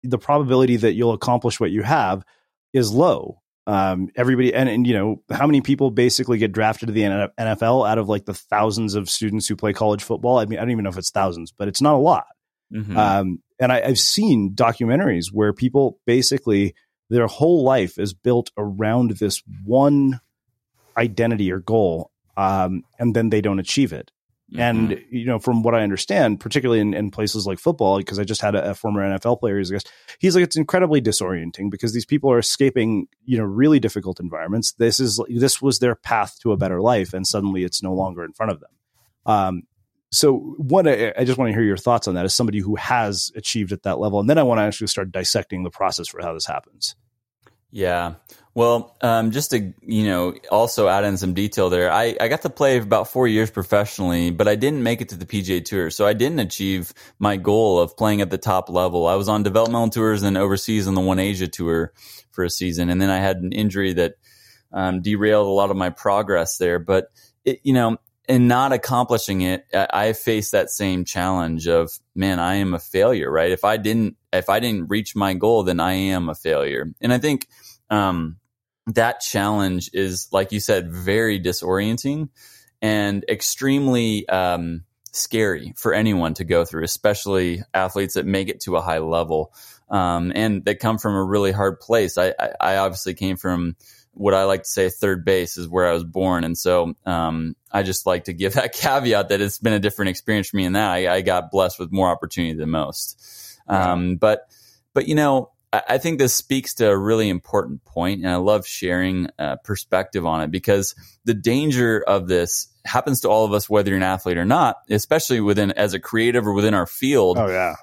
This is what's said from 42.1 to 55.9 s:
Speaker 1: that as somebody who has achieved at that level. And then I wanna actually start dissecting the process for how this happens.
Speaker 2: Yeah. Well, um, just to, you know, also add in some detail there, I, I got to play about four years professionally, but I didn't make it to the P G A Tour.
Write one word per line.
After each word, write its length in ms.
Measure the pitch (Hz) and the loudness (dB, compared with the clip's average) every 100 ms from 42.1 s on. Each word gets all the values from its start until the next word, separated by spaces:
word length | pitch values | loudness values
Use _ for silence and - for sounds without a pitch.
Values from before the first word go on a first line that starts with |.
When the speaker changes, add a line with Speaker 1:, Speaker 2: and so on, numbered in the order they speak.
Speaker 1:
that 100 | 90 | -2
as 100 | 92 | -2
somebody 260 | - 117 104 | 0 -2 -2
who 160 | 95 104 | -4 -4
has 540 | - 123 107 95 - 110 | -2 0 0 -4 -8 -8
achieved 360 | - 113 95 | -6 -4 -4
at 100 | 98 | -6
that 160 | 98 71 | -4 -2
level. 200 | 104 101 | -2 -2
And 100 | 107 | 0
then 80 | 156 | 0
I 40 | |
wanna 180 | 135 113 | 2 2
actually 240 | 107 - 107 | 0 -2 -6
start 260 | - 95 | -6 -6
dissecting 500 | 92 92 110 - 95 | -6 -2 -4 -4 -8
the 60 | 90 | -8
process 380 | - 95 - 82 | -4 -4 -4 -10
for 140 | - | -10
how 100 | 87 | -10
this 140 | 80 - | -8 -8
happens. 500 | 71 _ _ - - _ _ _ _ _ _ _ | -8 _ _ -10 -10 _ _ _ _ _ _ _
Speaker 2:
Yeah. 440 | 101 92 87 87 85 _ - _ | -4 -2 0 -4 -10 _ -20 _
Well, 420 | 120 120 120 - _ | 0 2 2 -2 _
um, 280 | 120 113 113 | 0 2 0
just 200 | 120 147 | -2 -2
to, 240 | 120 98 - | -2 -4 -10
you 240 | - 110 107 | -4 0 2
know, 280 | 90 90 - - | 0 -2 -6 0
also 380 | 104 117 - 101 | 2 2 2 2
add 160 | 95 | 4
in 140 | 101 92 | 0 -2
some 160 | 95 | -2
detail 340 | 90 104 - 92 | -2 -2 0 2
there, 240 | 90 90 | 2 2
I, 240 | 87 117 - | 2 0 0
I 100 | 117 | -2
got 120 | 151 | -2
to 80 | 170 | -4
play 280 | - 143 127 | 0 2 2
about 300 | 107 107 95 | 2 0 2
four 200 | 131 123 | 0 2
years 220 | 107 110 | 4 0
professionally, 800 | - 90 104 104 - 92 87 87 | -2 0 0 0 -2 -2 0 0
but 180 | 85 104 | 2 2
I 60 | |
didn't 280 | 104 131 151 | 2 0 0
make 200 | 113 117 | -2 -2
it 80 | 117 | -6
to 60 | 90 | -12
the 100 | 90 | -6
P 160 | 104 | -6
G 160 | 92 90 | -2 -4
A 20 | |
Tour. 300 | - 101 82 | -2 -4 -4